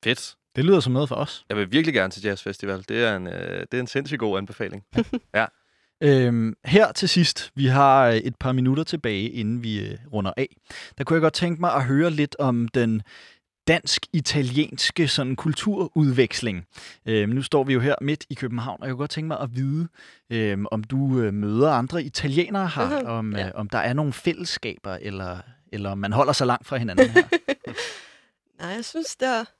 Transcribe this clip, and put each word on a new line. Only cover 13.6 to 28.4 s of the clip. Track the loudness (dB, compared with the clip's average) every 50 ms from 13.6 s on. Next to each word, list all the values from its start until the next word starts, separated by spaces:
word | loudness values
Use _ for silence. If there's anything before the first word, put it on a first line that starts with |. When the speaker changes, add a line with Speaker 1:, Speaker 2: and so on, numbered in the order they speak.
| _ 0
Speaker 2:
dansk-italienske | 0 0 2 -2 -4 -4 -4 -2 -4 -2 -2 0 0 0 0 0 0 0 0 0 -2 -4 -4 -4 0 0 0 0
sådan | 2 0 0 -2 -4
kulturudveksling. | -2 -2 -2 -2 0 -2 -2 0 0 -2 -2 _ 2 4 4 6 4 4 2 2 -4 -4 -4 -4 -4 -8 _ _ -20 -20 -20 -20 _ _
Øhm, | 0 0 2 2 2
nu | 0 -2 -2
står | 0 2 2 2
vi | 4 2
jo | 2
her | 4 2 0 0
midt | 0 -4 -4 -4 -6 _
i | -10
København, | -8 -6 -6 -6 -6 -6 -6 -8 -8
og | -8
jeg | -8 -6
kunne | -6 -6
godt | -6
tænke | -6 -6 -6 -6
mig | -6 -6
at | -6 -6 -4
vide, | -4 -2 -2 -2 -2 -4 -6 _ _ -20 -20 -20 _ _ _
øhm, | -4 -2 0 0 0 -2 -4 -4
om | -4 -6 -6
du, | -2 -2 0 0 2 2 2
øh, | 2 2 0
møder | 0 -2 0 2 4 4 4
andre | 4 2 0 -2 -4 -4 -6
italienere | -4 -6 -6 -4 -2 0 0 0 0 -2 -2 -2 -2
her, | -2 -2 -2
Speaker 3:
Aha, | -2 -2 -2 -4
Speaker 2:
om, | -4 -4 -4 -4 -4 -4
Speaker 3:
ja. | -4 -4
Speaker 2:
øh, | -6 -6
om | -8 -8 -4
der | -2 -2
er | 0 0 0
nogle | 0 0 0 -2
fællesskaber, | -2 -2 -2 -2 -2 -6 -8 -8 -6 -6 -8 -10 -8 _ -10 -10
eller, | -8 -8 -10 -8 -8 -8 -8 -8 -10 -12 -18 -20 _ _ _ -10
eller | -6 -6 -4
om | -4 -2
man | -2 0 2
holder | 2 4 4 2
sig | 2 2
langt | 0 0 0 -2
fra | -6 -4
hinanden | -4 -4 -2 6 6 4 6
her. | 6 4 4 4 0 -4 -2 -4 -6 _ _ -14 -10 -10 -10 -10 -12
Speaker 3:
<laughs> | -16 -20 -20 -20 _ _ _ _ _